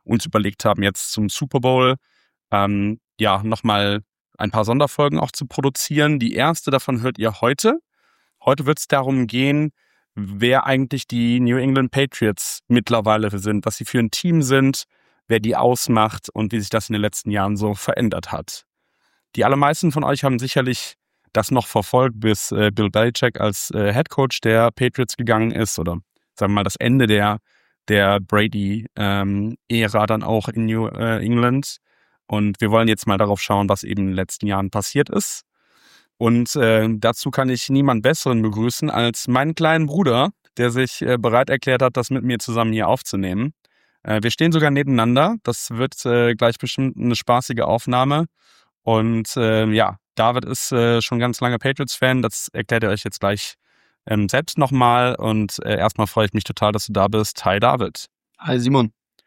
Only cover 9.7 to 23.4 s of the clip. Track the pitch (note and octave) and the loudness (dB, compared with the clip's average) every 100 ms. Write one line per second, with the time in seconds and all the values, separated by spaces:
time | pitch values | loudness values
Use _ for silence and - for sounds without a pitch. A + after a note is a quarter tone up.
9.7 | - _ _ _ - G2 G2+ A#2+ C3 - | -6 _ _ _ -10 -10 0 2 2 2
10.7 | C3 C3 C3 - A#2+ A#2 B2 A#2+ B2+ C3+ | 0 0 -4 -4 0 2 2 2 2 2
11.7 | C3+ C3 C3+ C#3 - G#2+ F#2+ - - - | 0 0 0 -2 0 -2 -2 -8 -12 2
12.7 | A#2+ - A#2 G#2 G#2+ G#2+ G2+ G2+ G#2 A2 | 2 4 0 2 2 0 -4 -4 -2 -4
13.7 | - A2 B2 A2+ - F3 E3 C3 C3+ C3+ | -6 -4 0 0 -2 0 2 4 4 2
14.7 | - - _ _ _ - A2+ G#2+ A#2+ B2 | 0 -10 _ _ _ -2 0 2 0 0
15.7 | B2 - A2+ G#2+ - - - G#2+ A2+ G2+ | 0 2 2 2 -2 -10 -6 -4 -4 -2
16.7 | A2 - G#2 G#2 - - G#2 G2 G2+ G#2 | -4 -2 -4 -4 -4 -4 -2 -2 -2 -2
17.7 | G2+ - - A2+ F2 - - - - _ | -2 -4 -2 -2 -2 -6 -10 -10 -16 _
18.7 | _ _ _ _ _ _ - A2 C#3 C#3+ | _ _ _ _ _ _ 0 2 2 2
19.7 | D#3+ E3+ D3 C3+ C#3+ C#3 B2 C3 C#3+ B2+ | 2 0 0 -2 0 0 -2 -2 -2 -2
20.7 | A#2 - - _ _ _ A2 - C3 - | -4 -8 -16 _ _ _ -2 2 0 0
21.7 | A2 - C3 C3 G#2+ A2 G#2 - A2 G#2 | -2 2 2 2 0 0 0 -2 2 2
22.7 | G2+ G#2 G#2+ A#2 A#2 B2 - | 2 0 2 0 0 -2 0